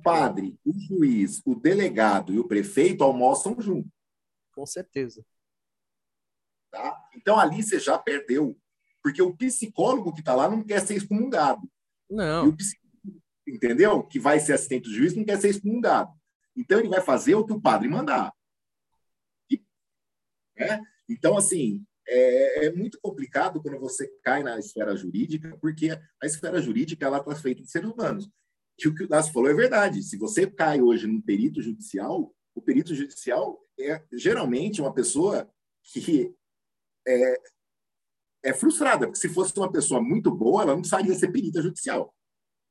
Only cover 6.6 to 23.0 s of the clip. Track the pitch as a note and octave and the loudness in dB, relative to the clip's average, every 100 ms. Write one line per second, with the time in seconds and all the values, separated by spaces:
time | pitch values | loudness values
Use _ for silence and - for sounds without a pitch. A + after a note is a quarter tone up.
6.6 | _ - - - - A#3+ F#3+ G#3+ E3+ - | _ -12 -10 -10 -16 -6 2 4 4 2
7.6 | G#3+ F3 - E3 - C#3 C#3+ C3 D3 - | -2 -2 0 0 0 -4 -2 0 0 -4
8.6 | _ _ _ _ F#3+ - F3+ F3 B3+ B3 | _ _ _ _ -2 2 0 0 -4 -2
9.6 | A3 - G3+ C4 F3 D#3 - B2+ D#3+ A3 | -6 0 0 0 -2 -6 0 2 2 0
10.6 | G#3+ G3+ G3+ G#3 - G#3 B3+ G#3+ D3 - | -2 -2 -2 -4 -2 -2 0 0 2 0
11.6 | - _ _ _ - G#3+ F3 D#3+ D3+ D#3 | -6 _ _ _ -10 -4 -2 2 2 2
12.6 | - - _ _ - - _ _ - A#2+ | -2 -10 _ _ -18 -18 _ _ -14 -2
13.6 | A#2+ A#2+ G#3 E3+ A2+ C#3 A#2+ D3+ D3+ C#3 | 0 4 6 4 0 -2 2 2 2 -2
14.6 | - B2+ A#2+ G#2+ D#3 A3 G#3+ G3+ G3+ G3+ | -2 -6 -4 0 0 0 -2 0 0 0
15.6 | G3+ A#3+ G#3+ C3+ - - _ _ _ - | -2 -2 2 2 0 -8 _ _ _ -10
16.6 | A#3+ F#4 A3+ F#3 F3+ B2 - G#3 G#3+ G#3+ | 0 2 2 0 2 2 4 2 2 0
17.6 | - A2 A#2+ F#3 D3 B2+ G2 - _ _ | 2 2 0 -2 -2 -2 -4 -8 _ _
18.6 | _ _ _ _ _ _ _ _ - C#4 | _ _ _ _ _ _ _ _ -4 -4
19.6 | _ _ _ _ _ _ _ _ _ - | _ _ _ _ _ _ _ _ _ -6
20.6 | - G#3+ G#3+ _ - A#3 - G3+ G3 F#3 | -4 -4 -6 _ -12 0 2 2 2 0
21.6 | A#2+ G2+ - _ - B2+ B2+ B2+ C3+ C#3+ | -2 -4 -8 _ -2 4 6 6 4 2
22.6 | D3+ F3 A3 - | 0 0 -6 -6